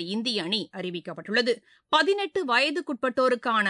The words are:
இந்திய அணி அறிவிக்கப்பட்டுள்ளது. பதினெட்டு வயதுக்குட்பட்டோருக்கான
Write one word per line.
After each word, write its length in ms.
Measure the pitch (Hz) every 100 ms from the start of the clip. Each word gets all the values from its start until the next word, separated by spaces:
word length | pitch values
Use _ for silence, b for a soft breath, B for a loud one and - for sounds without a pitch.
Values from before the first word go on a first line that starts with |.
| 170
இந்திய 380 | 208 226 -
அணி 180 | 170 214 -
அறிவிக்கப்பட்டுள்ளது. 800 | 196 180 175 180 165 160 220 240 - b b _
பதினெட்டு 480 | 302 320 403 392 403 277
வயதுக்குட்பட்டோருக்கான 1200 | 240 294 311 320 277 262 247 254 240 254 220 202